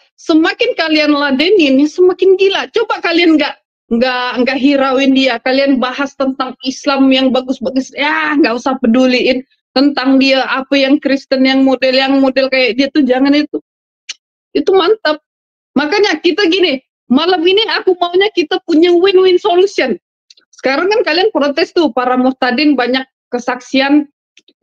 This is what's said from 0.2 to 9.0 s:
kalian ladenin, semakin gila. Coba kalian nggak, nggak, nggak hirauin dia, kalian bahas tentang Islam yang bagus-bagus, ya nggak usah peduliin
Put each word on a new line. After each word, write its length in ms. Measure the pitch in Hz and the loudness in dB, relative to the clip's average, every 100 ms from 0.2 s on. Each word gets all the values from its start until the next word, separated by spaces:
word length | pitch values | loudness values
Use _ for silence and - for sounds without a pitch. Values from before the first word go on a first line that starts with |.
| - 320 359 381 466 | -2 0 2 0 -4
kalian 380 | - 320 311 302 | -2 -2 0 0
ladenin, 600 | 285 285 262 330 415 285 262 302 | 0 0 0 2 2 4 2 0
semakin 440 | - 359 359 381 381 | 2 0 2 2 2
gila. 260 | 392 359 247 | 2 0 -4
Coba 220 | 440 440 403 | -4 -2 -4
kalian 320 | 370 339 349 302 | -2 0 2 2
nggak, 180 | 285 - _ _ - | 0 -8 _ _ -4
nggak, 420 | 233 254 247 247 233 | -2 -2 -2 -4 -2
nggak 160 | 254 269 | -2 0
hirauin 540 | 269 277 269 254 277 | 0 2 0 0 2
dia, 240 | 262 262 233 | 2 0 -2
kalian 380 | 262 262 277 262 | -2 0 0 0
bahas 340 | 247 254 277 - | -2 -4 -8 -4
tentang 400 | 269 262 254 - 262 | -6 -4 -8 -10 -10
Islam 420 | 262 294 269 269 | -8 -4 0 2
yang 220 | 262 262 | 2 0
bagus-bagus, 640 | 254 254 262 214 254 262 | -2 -4 -6 -6 -6 -6
ya 420 | - 294 311 302 294 | -6 -4 -4 -2 0
nggak 160 | 240 | 0
usah 240 | 233 269 247 | 0 -4 -2
peduliin 640 | 233 240 | 0 2